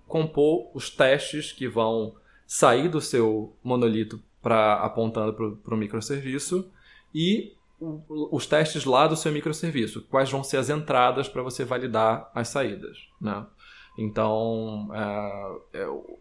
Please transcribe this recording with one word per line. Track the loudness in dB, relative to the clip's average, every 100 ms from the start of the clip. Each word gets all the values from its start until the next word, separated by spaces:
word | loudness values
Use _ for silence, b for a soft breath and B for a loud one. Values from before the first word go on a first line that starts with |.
| -6
compor | -2 0 4 4 4 -2
os | -10 -8
testes | 2 4 4 0 -8 -8
que | -8 -4
vão | 0 2 0 -2 -8 b b b
sair | 4 6 6 4
do | 0
seu | 0 2 2 2 -4 -10
monolito | -2 2 2 2 -2 -8 -18 _
pra, | 2 4 6
apontando | 4 2 0 -2 0 -2
pro, | -2 -4 -6
pro | -4 -2
microserviço | -2 -4 -4 -6 -4 -6 -2 -4 -4 b b b b
e | -2 2 2 -2 -12 _ -14
o, | -10 -10 -8 -6 -2 -2
os | 2
testes | 2 2 -2
lá | 2 4 6
do | 2
seu | -2
microserviço, | -2 -4 -4 -4 -2 -2 -4 -2
quais | 0 2
vão | -2
ser | -2 -2
as | 0
entradas | -2 0 4 4 4 -2
pra | -4
você | -6 -4
validar | -4 -4 -2 2 4 2 -2
as | -6 -4
saídas, | -2 -2 -4 -12 -16 -20 -8
né? | -6 -6 -8 _ B B B B
Então, | -6 -2 0 0 0 -2 -4 -8 -8
é, | -6 -4 -4 -6 -8 -10 -12 -14 -10
é, | -8 -8 -12 -18